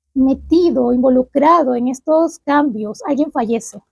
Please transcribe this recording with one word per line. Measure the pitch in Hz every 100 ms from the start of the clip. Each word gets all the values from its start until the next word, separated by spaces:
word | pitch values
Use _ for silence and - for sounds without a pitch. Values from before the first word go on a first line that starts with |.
| _ 269
metido, | 262 269 - 330 349 254 240
involucrado | 247 262 254 254 277 294 339 262 240
en | 247
estos | 254 - 320 330 -
cambios. | - 285 294 214 214 214 -
Alguien | 269 302
fallece | 277 226 233 - 202 _